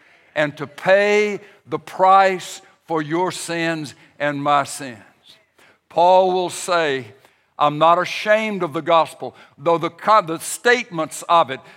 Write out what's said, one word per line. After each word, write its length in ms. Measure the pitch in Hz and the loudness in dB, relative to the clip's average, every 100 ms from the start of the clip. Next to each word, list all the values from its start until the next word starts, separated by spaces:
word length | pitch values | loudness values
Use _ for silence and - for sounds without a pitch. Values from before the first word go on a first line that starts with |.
| _ _ _ | _ _ _
and 220 | - 151 143 | -4 -4 -4
to 100 | 143 | -14
pay 760 | - - 196 208 208 208 202 - _ _ | -8 2 2 4 2 0 -4 -12 _ _
the 120 | 151 | -10
price 840 | - - 185 190 196 185 - - _ _ | -10 0 4 6 4 0 -8 -18 _ _
for 180 | _ 165 | _ -6
your 280 | 151 160 180 | -2 -2 -2
sins 640 | - - 170 165 165 147 - _ _ | -4 -8 -4 -2 -4 -8 -14 _ _
and 240 | 147 143 | -4 -2
my 220 | 143 147 | 0 0
sins. 400 | 135 - 139 110 95 _ _ - _ _ _ _ _ | 0 -8 -14 -16 -20 _ _ -20 _ _ _ _ _
Paul 420 | - 175 185 185 | 0 4 4 4
will 180 | 185 175 | 0 -2
say, 580 | - - 175 160 135 117 - _ _ _ _ | -6 -2 0 0 -2 -8 -20 _ _ _ _
"I'm 180 | 147 147 | -2 2
not 200 | 160 170 | 4 4
ashamed 640 | 175 - 214 214 220 202 | 0 -6 0 0 0 -4
of 100 | 175 | -6
the 80 | 147 | -6
gospel," 540 | 160 165 156 - 131 - - _ | 0 0 0 -6 -16 -16 -20 _
though 180 | 143 170 | -2 0
the 140 | 170 | -2
co-, 320 | 175 - 214 | -6 2 2
the 160 | 170 165 | 2 -6
statements 840 | - - 233 247 240 170 156 - - | -8 -4 0 0 -2 -8 -8 -10 0
of 220 | 170 147 | 2 2
it, 100 | 131 - | -4 -14